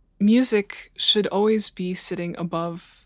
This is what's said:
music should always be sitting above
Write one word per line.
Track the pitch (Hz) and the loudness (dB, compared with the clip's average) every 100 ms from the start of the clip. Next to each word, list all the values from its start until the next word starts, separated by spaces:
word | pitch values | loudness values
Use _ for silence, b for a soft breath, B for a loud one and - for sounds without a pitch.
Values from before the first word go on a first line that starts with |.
| _ - | _ 0
music | 202 233 254 214 202 - - - | 4 4 4 0 -2 -10 -16 -4
should | - 214 190 | 2 2 2
always | 190 214 220 208 | 0 2 2 0
be | - 180 | -4 -6
sitting | 185 - 180 175 - | -4 -6 -6 -8 -8
above | 170 165 170 170 - _ | -6 -6 -6 -8 -16 _